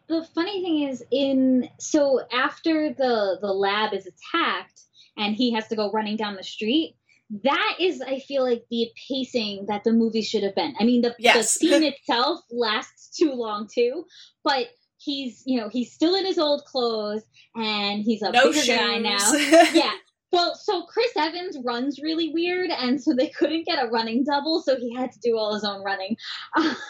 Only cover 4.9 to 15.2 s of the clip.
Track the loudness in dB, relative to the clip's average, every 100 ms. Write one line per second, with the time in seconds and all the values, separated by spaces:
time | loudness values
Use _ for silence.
4.9 | _ _ -4 -2 0 0 0 -2 -2 -2
5.9 | -2 -2 -4 -4 -8 -12 -6 0 0 0
6.9 | -8 _ _ -14 -4 0 0 0 0 -2
7.9 | -2 -4 -6 -4 -2 0 0 -2 -2 -2
8.9 | -6 -8 -6 -4 -4 -4 -6 -6 -2 2
9.9 | 4 4 0 -2 0 0 -2 -4 0 2
10.9 | 4 2 2 4 4 2 2 4 6 4
11.9 | 0 -2 0 0 -2 -6 -4 -2 -2 -6
12.9 | _ -18 0 0 0 -4 -6 -4 0 0
13.9 | -2 -10 -18 -20 _ -2 0 -2 -10 _
14.9 | _ -8 -8